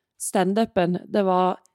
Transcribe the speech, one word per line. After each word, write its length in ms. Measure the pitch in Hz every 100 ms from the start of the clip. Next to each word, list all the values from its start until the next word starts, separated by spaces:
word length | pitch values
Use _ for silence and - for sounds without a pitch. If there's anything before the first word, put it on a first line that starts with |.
| _ -
stand-upen, 800 | - 202 185 202 226 - 175 180 -
det 140 | 214 190
var, 340 | 180 185 - _